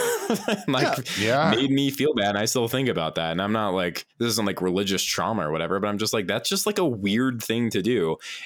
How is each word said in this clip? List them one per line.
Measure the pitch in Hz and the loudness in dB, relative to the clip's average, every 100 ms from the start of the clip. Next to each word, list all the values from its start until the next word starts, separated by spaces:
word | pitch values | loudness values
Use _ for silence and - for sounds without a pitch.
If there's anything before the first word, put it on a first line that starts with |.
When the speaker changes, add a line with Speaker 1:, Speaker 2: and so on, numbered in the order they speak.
| 480 466 392 220 - 208 - | 0 -2 -2 -2 -2 -2 0
Speaker 1:
Like, | 131 160 135 - 98 | 0 2 0 -4 -2
Speaker 2:
Yeah. | 107 135 160 | 2 4 4
Yeah. | 120 | 2
Speaker 1:
made | 139 | 2
me | 135 139 | 2 0
feel | 135 139 117 | 0 0 2
bad. | 101 | 2
And | 101 | 2
I | 113 | 0
still | 127 117 | 0 0
think | 131 131 | 0 0
about | 87 78 82 | 0 -2 -2
that. | 82 | -2
And | 85 | 0
I'm | 101 | 0
not, | 110 104 | 0 0
like, | 92 90 - - - | 0 0 -4 -10 -4
this | 117 | -2
isn't, | 113 101 | 0 -2
like, | 90 | 0
religious | 92 92 98 92 | 0 2 0 0
trauma | - - 90 110 78 | 0 -2 0 0 0
or | |
whatever, | 80 82 95 | -2 -2 0
but | 104 | 0
I'm | 101 | -2
just | 107 | 0
like, | 117 90 | 0 0
that's | 107 - | -2 -2
just, | 196 - | -2 0
like, | 196 | 0
a | 170 | 0
weird | 113 98 107 131 120 | 0 0 2 0 -2
thing | - 113 117 | -2 0 0
to | 104 | 0
do. | 95 123 80 80 - - | 0 2 0 -2 -8 -14